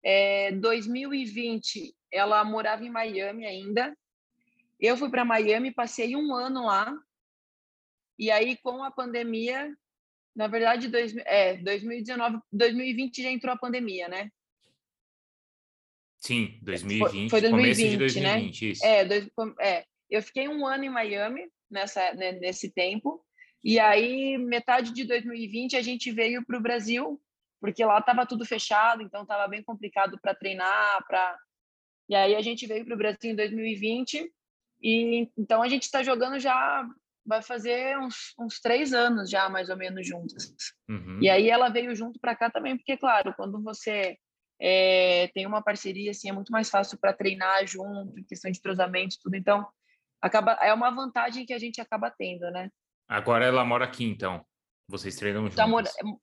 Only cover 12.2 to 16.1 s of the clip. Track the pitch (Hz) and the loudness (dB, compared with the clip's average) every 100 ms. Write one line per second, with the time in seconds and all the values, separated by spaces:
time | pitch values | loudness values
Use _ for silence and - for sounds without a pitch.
12.2 | 233 226 _ 202 233 240 254 233 262 247 | -2 -4 _ 2 2 2 -2 -4 -4 -4
13.2 | 254 254 254 247 247 247 233 185 175 185 | -4 -4 -4 -4 -4 -4 -6 -6 -8 -8
14.2 | 208 _ _ _ _ _ _ _ _ _ | -10 _ _ _ _ _ _ _ _ _
15.2 | _ _ _ _ _ _ _ _ _ | _ _ _ _ _ _ _ _ _